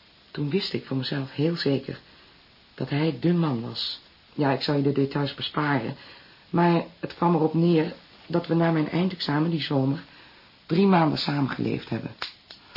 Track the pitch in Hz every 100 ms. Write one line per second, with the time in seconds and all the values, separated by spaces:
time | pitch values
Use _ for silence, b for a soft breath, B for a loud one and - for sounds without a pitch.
0 | B B _ - 147 180 - 117 - 135
1 | 127 143 135 - 156 170 143 135 - -
2 | B B B B B B _ - 135 143
3 | 160 131 156 175 160 120 120 117 - -
4 | - _ _ - 143 127 - 147 139 135
5 | 139 147 139 - - - 147 139 113 135
6 | B B B B B 170 175 170 - -
7 | - - 175 165 156 160 170 165 165 -
8 | - - - 170 170 165 165 160 156 160
9 | 185 180 - 147 165 165 139 139 131 156
10 | - B B B B B - 165 196 180
11 | 156 135 - 143 131 - 117 120 - 113
12 | - - - - - - B